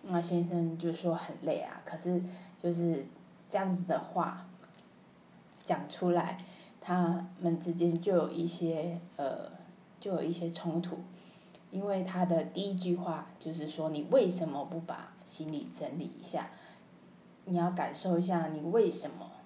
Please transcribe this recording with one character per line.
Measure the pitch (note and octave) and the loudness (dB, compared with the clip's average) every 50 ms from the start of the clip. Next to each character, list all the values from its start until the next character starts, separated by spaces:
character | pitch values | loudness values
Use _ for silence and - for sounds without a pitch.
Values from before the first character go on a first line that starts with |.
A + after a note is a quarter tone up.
那 | - - F3+ E3+ | -2 2 0 0
先 | E3+ - F3+ E3+ F3 | 2 2 2 2 2
生 | E3+ F3 E3+ E3+ E3 E3 E3 | 2 2 2 2 2 0 0
就 | E3 E3+ | -2 -2
说 | E3 - - F3 E3 | -2 0 0 0 0
很 | - - - - - - | 0 -4 -8 -10 -4 0
累 | E3+ C#3 - | 0 0 0
啊， | - - - - - | -2 -6 -10 -12 -10
可 | - E3+ | -10 -10
是 | E3 - F3 F3+ F3 F3+ - - - - - - - - | -4 -2 0 0 0 0 -2 -8 -12 -16 -18 -16 -2 -2
就 | F3 E3+ | 0 2
是 | E3+ E3+ E3+ E3 C#3 C3+ - - - - - - - - - | 4 2 2 2 0 -2 -8 -12 -18 -20 -20 -20 -20 -14 -2
这 | - | 0
样 | F#3+ G3 F#3+ F3+ | 0 2 2 2
子 | F3 F3 | 0 2
的 | - D#3 B2+ | 0 0 0
话 | - - - F3+ D#3+ - - - - - - - - - - - - - - - - - - - - - - - - - - - - | 0 -2 -2 0 0 0 -4 -8 -14 -16 -18 -20 -20 -20 -20 -20 -20 -20 -20 -20 -20 -20 -20 -20 -20 -20 -20 -20 -20 -20 -20 -16 -2
讲 | - E3+ - D3 - | -2 -2 -2 -2 -10
出 | - - F#3 F3+ | -6 0 2 4
来， | F3 F3 D3 F3 - - - - - - - - - - | 4 4 4 0 -4 -8 -12 -16 -18 -20 -20 -20 -20 -14
他 | - - F3+ F3+ F3 E3+ F3+ F3+ - - - - | -2 0 4 4 4 4 4 0 -2 -6 -8 0
们 | F3+ E3+ E3 E3 | 2 2 2 2
之 | - F3+ E3 | 0 -2 0
间 | F3 E3+ F3 E3 E3+ | 4 4 4 4 4
就 | - G3+ F#3 | 2 4 4
有 | E3+ D3+ D3 | 4 4 4
一 | - E3+ E3+ | 0 -2 -2
些， | E3+ - - F3 E3 E3 D#3 D#3 F3 E3+ E3+ - - - | -2 0 0 0 0 0 0 -2 -2 -4 -6 -8 -10 -6
呃， | - C#3+ C3+ - - - - - - - - - - - - - - | -4 -2 -2 -2 -4 -8 -12 -14 -16 -18 -20 -20 -20 -20 -20 -20 -10
就 | - G3+ F#3+ | -4 -2 0
有 | D3+ C#3 | 0 0
一 | D#3+ | 0
些 | E3+ F3 F3 E3 | -2 -2 -4 -4
冲 | E3+ - - E3+ D#3 F3 | -4 -2 -2 0 0 0
突。 | F3+ - - - - - - - - - - - - - - - - - | -2 -2 -6 -8 -8 -14 -16 -20 -20 -20 -20 -20 -20 -20 -20 -20 -20 -8
因 | - F#3+ G3+ | -6 -4 0
为 | G3+ G3 F#3 F3+ | 0 0 0 0
他 | F#3 F#3 F3+ F3+ | 0 2 2 4
的 | F3 E3+ D#3+ D3+ | 4 4 4 2
第 | - - E3+ G3+ G3+ | 0 -4 -4 -2 -2
一 | F#3+ | -2
句 | F3+ F3+ F3+ F3 | 0 2 2 2
话 | F3 - F3 D#3+ D3+ D3+ - - - | 2 2 -4 -4 -4 -6 -10 -16 -10
就 | - D#3+ E3 | -8 -6 -6
是 | E3+ D3+ | -4 -6
说 | D#3 - - D#3 D#3+ | -6 -4 -2 -2 -2
，“你 | D#3 D3 D3 - | -2 -2 0 6
为 | A3+ C4+ A3 F3+ | 6 6 6 6
什 | F3+ - E3+ | 2 0 -2
么 | D#3 C#3 C#3+ C#3 | -2 -2 -4 -4
不 | - E3+ E3 | -4 -6 -8
把 | E3+ - - - - - - - - | -6 -6 -10 -10 -10 -16 -18 -20 -18
行 | - - - D3+ D#3 | -16 -10 -8 -6 -4
李 | D#3 C#3+ - - | -4 -6 -6 -8
整 | - - D3+ - - | -8 -8 -8 -6 -4
理 | F3+ - - - - | -6 -6 -6 -8 -12
一 | |
下？” | - - - D3 - - - - - - - - - - - - - - - - - - - - - | -12 -6 -4 -4 -4 -6 -12 -18 -20 -20 -20 -20 -20 -20 -20 -20 -20 -20 -20 -20 -20 -20 -20 -16 -4
你 | F#3+ F3+ | 0 2
要 | F3 E3+ F3+ | 4 4 4
感 | F3+ F3+ C#3+ - - | 2 0 -2 -2 -4
受 | - - F#3+ F3 E3+ | -4 2 4 4 4
一 | |
下 | F3+ F3+ F3+ E3+ D#3+ | 4 4 2 2 2
你 | D#3 D#3 D3+ | 0 -2 -4
为 | D3+ E3+ F#3+ A#3 G#3 F3+ | -2 2 6 6 6 6
什 | - - - D3 | 4 -2 -6 -8
么 | - - G2 - - - - | -10 -10 -14 -14 -16 -18 -20